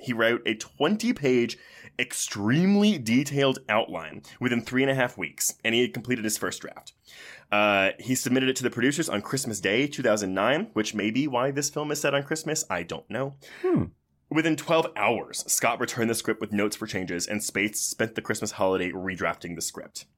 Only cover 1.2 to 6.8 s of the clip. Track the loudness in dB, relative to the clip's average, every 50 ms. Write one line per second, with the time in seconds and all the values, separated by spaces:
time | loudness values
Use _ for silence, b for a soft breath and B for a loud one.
1.2 | 2 4 4 4 4 2 -2 B B B B B B B B -4 -4 -4 -2 -6
2.2 | -6 -4 -4 -2 2 2 4 4 6 6 6 6 6 4 4 2 0 2 2 2
3.2 | 2 2 0 2 2 2 0 -2 -2 0 2 2 2 0 -6 -8 -8 -10 -14 -16
4.2 | B B B B 0 0 0 0 -2 0 0 2 2 2 2 2 0 0 -2 -6
5.2 | -8 -8 -6 -4 -4 -4 -4 _ -2 0 2 2 2 2 -2 -8 -4 -4 -4 -2
6.2 | -2 -4 -2 -2 -4 -4 -6 -6 -12 -14 -16 -16